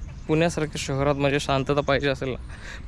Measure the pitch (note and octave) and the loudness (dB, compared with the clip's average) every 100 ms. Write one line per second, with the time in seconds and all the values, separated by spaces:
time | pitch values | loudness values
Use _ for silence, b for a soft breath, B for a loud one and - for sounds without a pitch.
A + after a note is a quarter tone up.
0 | - - - D#3+ E3+ D#3+ D3 D3+ - C3+ | -4 -8 0 4 4 2 -4 -4 -2 2
1 | C#3+ C#3 C#3 C#3+ C#3+ C3+ C3+ C#3+ C#3 C3 | 2 2 2 2 2 2 2 2 2 2
2 | C#3 C3 C3 A2+ - B B B | 2 0 -4 -6 -8 B B B